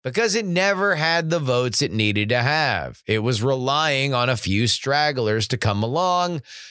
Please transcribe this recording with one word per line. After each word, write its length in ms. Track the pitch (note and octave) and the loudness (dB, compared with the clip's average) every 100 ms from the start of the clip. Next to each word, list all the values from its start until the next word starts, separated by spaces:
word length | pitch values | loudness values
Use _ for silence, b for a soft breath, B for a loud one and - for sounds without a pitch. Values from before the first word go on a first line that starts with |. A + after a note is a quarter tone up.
Because 300 | C3 C3+ A3+ | -4 -2 0
it 120 | G#3 G3+ | 0 0
never 500 | F3 G3 F#3+ G3+ E3 | 2 2 2 0 2
had 340 | D#3+ E3+ D#3+ | 2 0 0
the 100 | E3+ | -2
votes 420 | C3+ B2 B2 - | 0 0 0 0
it 100 | C#3+ | -2
needed 380 | A2 G#2+ G#2 G#2 | 0 2 2 2
to 120 | B2 | 2
have. 640 | B2 D#3 D3 G2 C2 - - | 2 2 0 -2 -4 -10 -2
It 140 | G#2+ | 0
was 240 | A2+ A#2 | 0 0
relying 720 | B2+ C3 B2+ C#3+ D#3 C3+ C#3 | 0 0 0 0 0 0 0
on 160 | B2 B2 | 0 0
a 80 | A#2+ | 0
few 280 | - G2 A#2 | 0 0 0
stragglers 840 | - C3+ C#3 D3+ C3 A2 A2 G#2+ | 0 0 0 0 0 0 0 -2
to 80 | B2+ | -2
come 260 | G#2+ G2+ | 0 0
along, 580 | A2+ D3 F#3 F3+ F3+ E3 B B B | -2 0 0 0 -2 -4 B B B